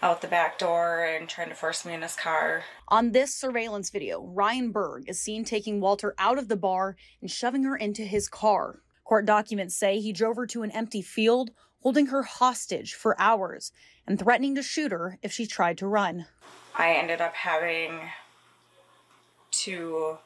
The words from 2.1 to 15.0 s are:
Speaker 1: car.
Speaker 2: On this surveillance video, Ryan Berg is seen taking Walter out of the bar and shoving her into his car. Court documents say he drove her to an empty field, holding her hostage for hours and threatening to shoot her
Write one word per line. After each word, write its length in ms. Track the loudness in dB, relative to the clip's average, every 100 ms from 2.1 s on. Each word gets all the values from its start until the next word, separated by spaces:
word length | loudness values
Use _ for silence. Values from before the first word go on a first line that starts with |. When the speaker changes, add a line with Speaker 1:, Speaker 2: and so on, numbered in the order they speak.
| -6
Speaker 1:
car. 480 | 0 2 2 -2 -6 -18 2
Speaker 2:
On 240 | 4 6
this 240 | 4 2 -2
surveillance 560 | -4 -4 -4 -6 -6
video, 280 | -6 -4 -6 -6
Ryan 460 | 0 0 2 -2
Berg 360 | -2 -4 -6 -10
is 140 | -8
seen 240 | -6 -6 -4
taking 340 | -4 -2 0
Walter 360 | 2 2 0 0
out 220 | 2 2
of 80 | 0
the 80 | 0
bar 400 | 0 0 -2 -4 -18 _
and 80 | -12
shoving 340 | -4 -2 0 0
her 120 | 0
into 240 | -4 -4
his 260 | -2 -2 -2
car. 540 | 0 2 2 0 -10 _ _
Court 240 | 2 2 6
documents 480 | 4 4 -4 -4 0
say 240 | 2 2
he 120 | -2
drove 260 | 0 0 0
her 100 | -4
to 160 | -4
an 80 | -6
empty 320 | -4 -4 -6
field, 480 | -6 2 4 4 2 -8 _ _
holding 240 | 2 4 4
her 160 | 2
hostage 720 | -4 2 2 2 -4 -6 -6 -2
for 200 | 0 4
hours 500 | 4 4 0 -6 -12 _ -20 _ -4
and 100 | 0
threatening 380 | 4 4 4 -2
to 80 |
shoot 280 | -2 -2 -2
her 280 | -2